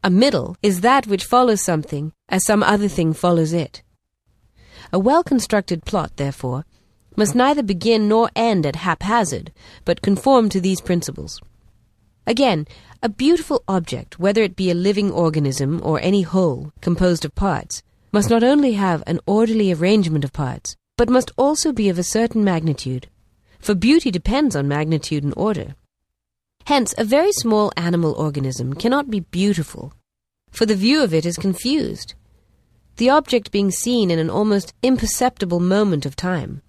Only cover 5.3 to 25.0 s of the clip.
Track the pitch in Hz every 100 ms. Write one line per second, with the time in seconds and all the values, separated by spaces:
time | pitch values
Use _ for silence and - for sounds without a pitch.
5.3 | 262 - 208 - 165 - 202 151 - 139
6.3 | 135 127 127 - _ _ _ _ - 214
7.3 | 240 262 294 214 185 208 226 208 220 233
8.3 | - 233 196 151 156 180 160 190 233 185
9.3 | 113 - _ - - - - - 196 262
10.3 | 262 220 190 185 185 - 175 - - 73
11.3 | - - _ _ _ _ _ _ _ -
12.3 | 233 269 165 151 - - - 226 202 262
13.3 | 339 - 285 - 190 165 120 - - 185
14.3 | 208 208 185 185 175 190 202 202 - 165
15.3 | 156 139 135 139 165 - 151 180 202 165
16.3 | 190 175 127 147 - - 170 185 170 147
17.3 | - 196 156 - - _ _ _ 208 202
18.3 | 233 240 294 277 208 190 165 - 170 -
19.3 | 208 226 220 196 165 175 214 170 156 139
20.3 | - 135 131 - - _ - 233 254 254
21.3 | - 277 302 320 233 202 175 175 214 233
22.3 | 220 202 170 160 139 131 127 - _ _
23.3 | _ _ _ - 196 208 320 277 180 -
24.3 | 254 294 165 139 143 156 160